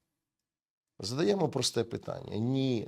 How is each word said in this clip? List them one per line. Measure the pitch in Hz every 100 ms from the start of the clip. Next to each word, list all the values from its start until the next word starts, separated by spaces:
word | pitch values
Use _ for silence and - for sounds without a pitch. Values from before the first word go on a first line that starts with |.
| _ _ _ _ _ _ _ _ _ -
Задаємо | 98 131 202 196 156
просте | 127 123 120
питання. | 113 104 - 87 87 98
Ні, | 120 135 135 117